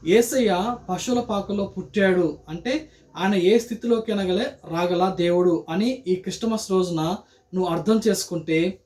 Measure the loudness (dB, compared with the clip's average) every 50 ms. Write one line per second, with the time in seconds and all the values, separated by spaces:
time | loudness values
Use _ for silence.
0 | 2 4 4 4 4 4 2 2 2 2 2 2 0 -2 -4 -6 -6 -6 -6 -4
1 | -2 -2 0 0 0 -2 -4 -4 -2 -2 -4 -4 -4 -4 -6 -10 -12 -4 0 2
2 | 4 4 4 4 2 0 -2 -4 -12 -12 -12 -8 -4 -4 -4 -4 -4 -8 _ _
3 | _ _ _ -4 -2 0 2 2 4 4 4 4 2 0 -10 -8 0 0 0 0
4 | 0 -2 -4 -2 0 0 0 0 -2 -4 -6 -12 -12 -6 -4 -2 0 0 2 2
5 | 2 0 0 0 0 2 2 4 4 4 2 2 -2 -4 -2 0 0 0 -2 -4
6 | -4 -4 -4 -4 -4 -8 -8 -4 -4 -4 -2 -4 -4 -2 0 0 0 0 -2 -2
7 | -2 -2 -4 -4 -8 _ _ _ _ _ -4 -2 -2 0 -2 -2 0 2 2 2
8 | 4 2 0 0 -2 -6 -6 -6 -2 0 0 2 2 0 -2 -6 _